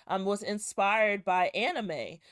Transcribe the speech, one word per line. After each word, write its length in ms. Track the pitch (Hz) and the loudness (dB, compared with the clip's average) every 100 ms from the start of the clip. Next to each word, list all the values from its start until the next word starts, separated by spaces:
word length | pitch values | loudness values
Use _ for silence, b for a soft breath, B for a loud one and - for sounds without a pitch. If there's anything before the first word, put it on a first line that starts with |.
| B | B
um, 180 | 190 190 | -2 0
was 160 | 202 | -2
inspired 840 | 208 208 - - 196 220 214 202 | -2 -6 -6 0 2 4 2 2
by 280 | 196 185 180 | 2 2 2
anime, 640 | 190 254 330 202 147 104 165 b | 2 -2 -2 -4 -6 -8 -10 b